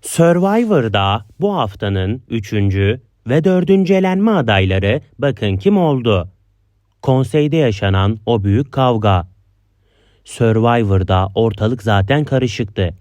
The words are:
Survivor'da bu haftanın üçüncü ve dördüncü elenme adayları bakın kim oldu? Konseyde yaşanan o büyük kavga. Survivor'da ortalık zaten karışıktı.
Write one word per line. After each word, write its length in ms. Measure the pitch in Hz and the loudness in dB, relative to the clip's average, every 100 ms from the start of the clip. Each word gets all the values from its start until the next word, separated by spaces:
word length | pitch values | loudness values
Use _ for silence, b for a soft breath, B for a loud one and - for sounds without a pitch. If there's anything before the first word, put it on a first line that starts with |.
| - - | -10 0
Survivor'da 1080 | 165 175 190 214 240 185 113 101 98 107 - - | 2 2 0 0 0 0 0 0 0 -2 -6 -6
bu 160 | 196 190 | -4 -2
haftanın 680 | 113 - 104 98 92 123 _ | -4 -4 -4 -2 -4 -6 _
üçüncü 720 | 117 101 107 101 98 98 123 _ _ - | -8 -6 -2 -2 0 -2 -2 _ _ -2
ve 180 | 147 | 0
dördüncü 500 | 170 185 180 196 185 | 2 0 2 2 4
elenme 360 | 190 190 185 214 | 2 2 0 0
adayları 720 | 202 113 101 95 95 98 131 B _ | 0 2 2 2 0 0 -2 B _
bakın 380 | 139 - 107 95 | -4 -2 -2 0
kim 220 | 190 202 | 2 2
oldu? 500 | 165 135 117 98 87 _ _ _ _ _ _ _ | 2 0 2 0 -2 _ _ _ _ _ _ _
Konseyde 540 | - 131 131 156 147 156 | 0 0 2 0 0 2
yaşanan 640 | 135 98 98 95 98 110 - | 0 0 0 2 0 -2 -2
o 180 | 117 | 0
büyük 280 | 98 101 143 | 2 0 0
kavga. 560 | - 127 117 107 92 87 _ _ _ _ _ _ _ _ _ | 0 0 2 2 0 -2 _ _ _ _ _ _ _ _ _
Survivor'da 1040 | - - 117 113 117 120 104 98 92 92 95 | -20 -2 0 2 2 2 2 0 2 0 0
ortalık 480 | 98 113 - 107 123 | 0 -2 0 -4 -2
zaten 420 | 95 101 98 143 | -2 0 0 0
karışıktı. 720 | 143 131 127 - 120 - 92 82 | 0 -2 -2 -4 -8 -4 -4 -6